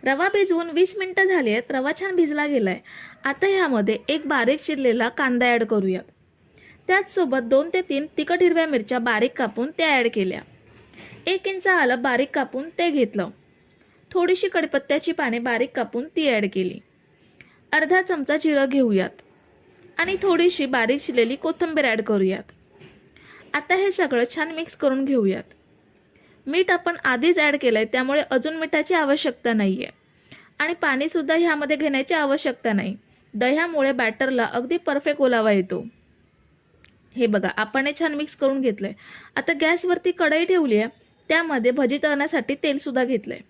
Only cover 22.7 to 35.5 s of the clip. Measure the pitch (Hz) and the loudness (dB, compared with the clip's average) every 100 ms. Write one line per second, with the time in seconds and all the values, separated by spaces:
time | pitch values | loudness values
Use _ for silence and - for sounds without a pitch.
22.7 | _ - - _ - - - - 294 294 | _ -20 -20 _ -20 -20 -20 -8 -8 0
23.7 | 370 392 370 330 247 247 330 311 320 330 | 2 2 0 0 2 0 -2 -6 -6 -10
24.7 | - 285 262 269 269 196 190 - _ _ | -2 0 0 0 2 2 -2 -8 _ _
25.7 | _ _ _ _ _ _ _ - 320 370 | _ _ _ _ _ _ _ -4 0 2
26.7 | 349 359 339 - 247 302 349 302 285 262 | 0 -2 -4 -2 0 2 4 2 2 2
27.7 | 214 220 254 254 285 - 262 277 320 320 | 2 0 -2 0 0 2 0 0 -6 -2
28.7 | 320 311 359 294 294 294 247 240 226 196 | -2 0 0 2 2 0 -2 0 2 2
29.7 | 190 - - _ _ _ - - _ 302 | 0 -6 -14 _ _ _ -20 -20 _ -4
30.7 | 339 320 269 302 330 285 320 339 302 285 | 0 0 0 0 -2 0 2 2 2 0
31.7 | 302 302 269 269 330 285 285 294 240 233 | 0 0 0 0 0 2 0 -2 -2 0
32.7 | 202 190 202 _ _ _ 208 247 294 339 | 0 -2 -8 _ _ _ -2 0 2 0
33.7 | 320 269 262 226 220 262 254 226 - 247 | 0 0 2 -2 0 -2 0 0 -2 -2
34.7 | 339 - 285 302 294 262 233 220 | -2 0 -2 0 2 2 4 4